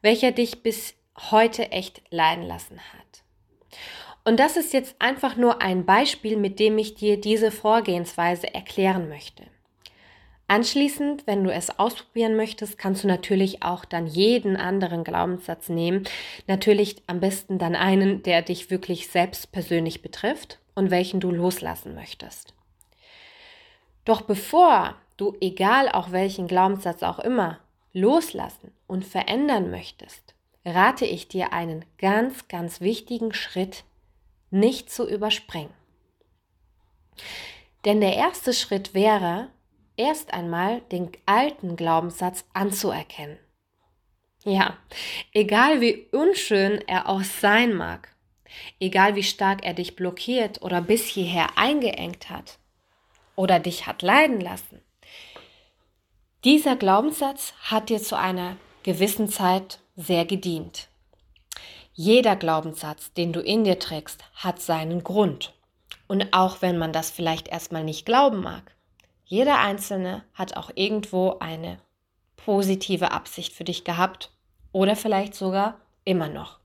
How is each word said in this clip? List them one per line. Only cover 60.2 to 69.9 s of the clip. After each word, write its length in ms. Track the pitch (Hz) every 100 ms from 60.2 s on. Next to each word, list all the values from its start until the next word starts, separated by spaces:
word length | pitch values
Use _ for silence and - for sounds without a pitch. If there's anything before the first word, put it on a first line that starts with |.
gedient. 640 | 170 190 180 165 170 - - _ _ _ _ _ _ - - - -
Jeder 440 | - 170 233 233 190
Glaubenssatz, 760 | 165 160 156 156 151 151 -
den 200 | - 170
du 80 | 170
in 240 | - 214
dir 160 | 208 180
trägst, 420 | - 156 - - -
hat 260 | - 185 180
seinen 420 | - 160 160 175
Grund. 500 | 170 196 196 139 - _ _ _ _ - _
Und 260 | 196 208
auch 300 | 185 185 185
wenn 160 | 185 175
man 140 | 160
das 180 | 160 160
vielleicht 380 | - 165 165 -
erstmal 340 | 165 - 165
nicht 240 | 156 156 -
glauben 340 | 240 285 208
mag, 340 | - - - _ _ _ _ _
jeder 340 | _ 190 269 269
einzelne 640 | 202 196 -